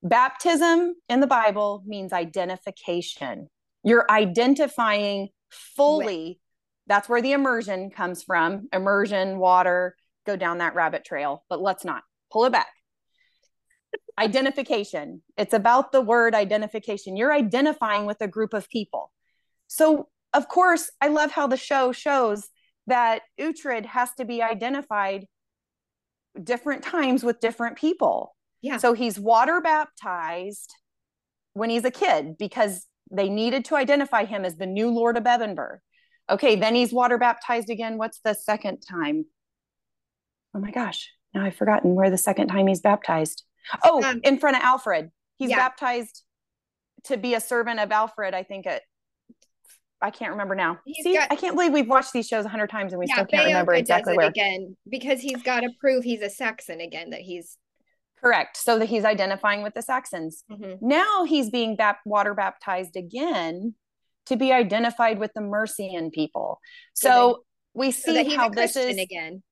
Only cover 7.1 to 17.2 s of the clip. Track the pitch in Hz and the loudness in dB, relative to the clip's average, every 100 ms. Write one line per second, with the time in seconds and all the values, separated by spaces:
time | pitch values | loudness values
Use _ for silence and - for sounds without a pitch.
7.1 | 240 247 277 269 240 208 190 190 - 180 | 0 2 2 2 0 -2 -6 -8 -6 -6
8.1 | 180 - 180 165 190 226 185 190 202 196 | -6 -2 2 2 0 -4 -2 2 2 2
9.1 | 196 190 190 185 180 180 180 180 - _ | 0 -2 0 4 6 4 2 -2 -6 _
10.1 | _ - 196 180 170 170 175 160 160 - | _ -6 -4 -2 0 -2 0 0 -2 -8
11.1 | 156 143 143 _ 170 190 185 - 127 - | -6 -6 -6 _ -4 -4 -4 -6 -10 -10
12.1 | _ _ 220 247 233 - _ _ _ _ | _ _ 0 2 2 -2 _ _ _ _
13.1 | _ _ _ _ _ _ _ _ - _ | _ _ _ _ _ _ _ _ -16 _
14.1 | - 220 240 269 277 262 233 202 165 147 | -4 0 2 0 -2 -2 -2 -4 -8 -10
15.1 | 170 _ - 202 226 214 247 269 269 226 | -16 _ -6 0 2 4 4 4 2 4
16.1 | 240 233 220 196 214 214 220 208 202 - | 4 4 2 2 0 -2 -8 -8 -10 -8
17.1 | 190 | -2